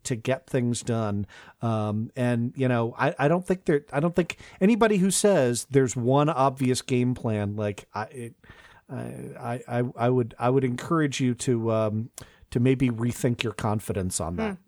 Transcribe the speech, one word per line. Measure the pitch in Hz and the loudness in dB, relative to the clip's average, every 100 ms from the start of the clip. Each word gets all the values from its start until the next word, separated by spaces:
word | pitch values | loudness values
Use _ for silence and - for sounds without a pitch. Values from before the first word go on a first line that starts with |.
to | - 117 | -6 -4
get | 120 131 - | -2 -4 -2
things | 135 120 120 | -2 0 -2
done. | - 113 110 101 104 - - - | -2 -2 0 -2 -4 -10 -20 -6
Um, | 117 110 107 104 117 - | -2 -2 -2 -2 -4 -2
and, | 123 120 120 - | 0 0 -2 -2
you | 127 | 0
know, | 120 117 120 | 0 -2 0
I, | 135 - | -2 2
I | 143 | 2
don't | 175 180 | 2 0
think | 185 - | -2 0
there, | 147 - | 0 0
I | 139 | -2
don't | 170 170 | 0 0
think | 170 - - - | -2 -6 -18 0
anybody | 190 226 220 208 | 2 4 4 4
who | 190 | 2
says | - 208 185 127 120 - | 2 4 4 4 0 0
there's | 135 127 127 | 2 2 2
one | 117 139 147 | 2 4 4
obvious | 135 135 135 127 123 | 2 2 2 0 0
game | - 123 123 123 | 0 0 0 0
plan, | 120 107 101 104 | -2 -2 -2 -2
like, | 104 101 - | -4 -6 -10
I, | 101 | -8
it, | 110 127 120 - - - - - - | -8 -10 -16 -18 -20 -20 -20 -20 -14
I, | 123 120 123 139 135 | -10 -10 -10 -14 -10
I, | 123 123 - 120 | -8 -8 -6 -4
I, | 123 - | -4 0
I | 120 | 2
would, | 127 113 - | 2 0 -2
I | 120 | 0
would | 135 131 | 2 2
encourage | 123 - 165 151 127 | -2 -2 0 0 0
you | 127 120 | -2 0
to, | - 120 113 | -2 0 0
um, | 110 110 107 117 - - _ - | 0 0 -2 -4 -10 -20 _ -6
to | 123 | 2
maybe | 123 131 131 | 2 4 0
rethink | 113 120 117 131 117 | 0 -4 -2 -2 -2
your | 113 | -4
confidence | - 110 104 - 101 92 - | -4 -2 -2 -4 -4 -4 -4
on | 82 87 | -4 -4
that. | 220 185 | -4 -6